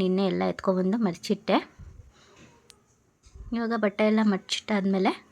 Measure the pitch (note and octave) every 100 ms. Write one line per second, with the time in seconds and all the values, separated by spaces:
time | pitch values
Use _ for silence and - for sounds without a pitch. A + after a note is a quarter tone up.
0 | F#3 F#3 F#3+ F3+ F#3 F3 - F#3 F#3 A#3
1 | G3+ E3 - G3+ - B3 - - - -
2 | - _ - - - _ _ - _ _
3 | _ _ - - - A#3 A3+ A#3 G#3+ G3+
4 | G#3+ A3 G#3+ G3 - - - G#3 F#3+ F#3+
5 | G#3 F4+ -